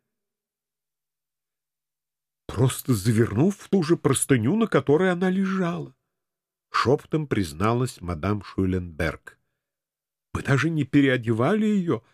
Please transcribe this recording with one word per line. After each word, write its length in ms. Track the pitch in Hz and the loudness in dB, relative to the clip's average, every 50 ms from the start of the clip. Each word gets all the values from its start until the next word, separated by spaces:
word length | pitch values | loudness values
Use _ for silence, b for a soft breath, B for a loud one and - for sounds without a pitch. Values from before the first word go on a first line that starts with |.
| _ _ _ _ _ _ _ _ _ _ _ _ _ _ _ _ _ _ _ _ _ _ _ _ _ _ _ _ _ _ _ _ _ _ _ _ _ _ _ _ _ _ _ _ _ _ _ _ _ | _ _ _ _ _ _ _ _ _ _ _ _ _ _ _ _ _ _ _ _ _ _ _ _ _ _ _ _ _ _ _ _ _ _ _ _ _ _ _ _ _ _ _ _ _ _ _ _ _
Просто 480 | - - 107 131 131 - - - - 123 | -8 -2 0 0 0 0 -2 -2 -2 -2
завернув 600 | 101 92 120 110 110 117 - 98 107 151 202 196 | 0 0 2 2 2 2 2 2 0 0 0 0
в 120 | - - - | -2 -4 -2
ту 140 | - 196 160 | 0 0 2
же 140 | 147 170 | 2 0
простыню, 600 | 160 - 147 131 - - - 143 120 107 123 190 | 0 2 0 0 0 2 2 2 2 2 2 2
на 120 | 226 226 - | 2 0 2
которой 420 | - 147 135 - 143 160 185 185 | 0 0 2 2 2 2 2 2
она 200 | 180 175 185 185 | 0 0 0 0
лежала, 680 | 185 190 190 190 190 190 185 170 175 170 143 135 - _ _ _ _ _ _ _ _ _ _ _ _ _ _ _ | 0 0 -2 -2 -2 -2 -2 -2 -4 -6 -8 -12 -16 _ _ _ _ _ _ _ _ _ _ _ _ _ _ _
шепотом 560 | - - - 110 139 151 - - - 156 151 | -4 -2 2 2 2 0 0 -2 -4 -4 -2
призналась 760 | 139 - 107 95 78 71 80 98 110 120 120 131 123 - - | -2 -2 -2 -2 -2 -2 -2 0 0 0 0 -2 -4 -6 -8
мадам 440 | 90 87 85 78 78 98 104 101 90 | -8 -6 -6 -4 -2 -2 -2 -2 -4
Шуленберг. 920 | - - - 95 92 92 92 90 87 80 80 85 80 76 - _ - - _ _ _ _ _ _ _ _ _ _ _ _ _ _ _ _ _ _ _ - | -6 -4 -2 -2 0 0 -2 -4 -6 -6 -4 -4 -4 -4 -6 _ -20 -20 _ _ _ _ _ _ _ _ _ _ _ _ _ _ _ _ _ _ _ -10
Мы 80 | - - | -8 -2
даже 280 | - 139 131 123 165 | 0 0 0 0 0
не 140 | 165 151 139 | -2 -2 -2
переодевали 840 | - - 143 139 135 127 123 113 117 117 107 120 151 214 214 214 | 2 2 4 4 4 2 0 0 -2 0 0 0 0 0 0 0
ее, 380 | 214 208 196 175 170 127 107 - _ | 2 0 0 0 0 -2 -4 -6 _